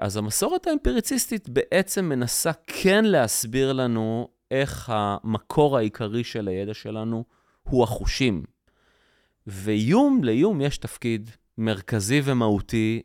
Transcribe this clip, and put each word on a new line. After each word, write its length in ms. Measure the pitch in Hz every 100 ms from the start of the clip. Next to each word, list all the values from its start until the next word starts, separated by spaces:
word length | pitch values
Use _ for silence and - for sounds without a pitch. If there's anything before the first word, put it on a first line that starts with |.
אז 160 | 101 104
המסורת 500 | 107 - 220 359 339
האמפיריציסטית 800 | 302 - 247 - 262 - 220 -
בעצם 560 | 123 - 180 190 202 175
מנסה 460 | 131 120 - 165 156 -
כן 380 | - 190 202 220
להסביר 680 | 165 113 - 113 127 135
לנו 540 | 135 127 113 110 113 120 _ _
איך 400 | 131 135 - -
המקור 840 | 107 101 101 110 110 - - 147 135
העיקרי 460 | 107 - 107 117
של 240 | 117 117 101
הידע 260 | 92 101
שלנו 500 | 107 107 110 110 113 117 _ _ _
הוא 200 | - 127
החושים. 600 | 117 113 - - 131 87 - _ _ _ _ _ _ _ _ _ -
ויום, 760 | 95 101 107 113 214 285 262
ליום 380 | 123 117 202 165
יש 160 | 139 -
תפקיד 520 | - - 117 113 113 - _ -
מרכזי 640 | 110 95 - 113 98 143
ומהותי 760 | 139 127 110 101 - 117 110 113